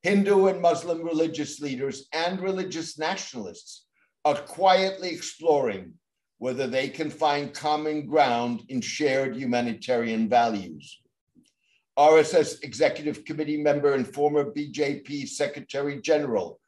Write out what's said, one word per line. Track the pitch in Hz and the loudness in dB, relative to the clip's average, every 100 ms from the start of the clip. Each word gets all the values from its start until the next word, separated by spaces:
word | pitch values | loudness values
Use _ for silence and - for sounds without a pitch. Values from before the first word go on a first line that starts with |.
Hindu | 175 202 196 202 190 | 4 4 6 6 6
and | 180 | 4
Muslim | 175 156 165 165 | 2 2 -2 -4
religious | 165 156 160 151 143 - | -2 0 0 -2 -8 -6
leaders | 147 127 139 - - | -8 -4 -6 -6 -8
and | 156 170 185 | -4 -2 -2
religious | 185 190 156 151 160 - | -4 -4 -6 -8 -10 -6
nationalists | 156 190 - 127 95 - - - _ _ _ _ | -6 -4 -8 -10 -12 -14 -20 -20 _ _ _ _
are | 190 190 | -2 -2
quietly | - - 190 185 190 190 180 | -6 0 4 4 2 -2 -8
exploring | 151 - - 165 147 123 98 90 78 _ _ _ _ | -8 -10 -4 2 2 2 -4 -10 -20 _ _ _ _
whether | 123 127 131 | -6 -4 -2
they | 131 143 | -2 -4
can | 139 156 | -6 -8
find | - 156 143 143 | -2 0 0 -4
common | - 151 151 156 151 139 | -6 -2 -2 -2 -4 0
ground | 151 135 117 120 117 - | 2 4 2 -2 -4 -6
in | 131 | -6
shared | 107 - 147 131 135 117 | -6 -2 0 2 -2 -4
humanitarian | 131 120 120 107 - 123 117 113 110 | -2 0 0 -6 -2 0 0 -2 4
values. | 120 117 104 90 76 - - _ _ _ _ _ _ _ _ _ - | 4 4 0 -8 -16 -20 -20 _ _ _ _ _ _ _ _ _ 4
R | 147 160 | 8 8
S | 151 | 6
S | 175 147 - | 4 2 -2
Executive | 131 110 147 - 151 139 - | -12 0 0 0 -6 -8 -10
Committee | 151 147 151 | -6 -4 0
member | 151 147 143 | 2 2 2
and | 135 120 | 2 -2
former | - 147 147 147 | 0 2 2 0
B | 147 147 | -4 -8
J | 120 143 127 | -4 -4 -4
P | - 143 135 | -8 -8 -8
Secretary | - 143 147 - 139 143 143 | -4 -4 -6 -8 -6 -4 -6
General | 143 151 143 110 90 - | 0 0 2 -2 -2 -10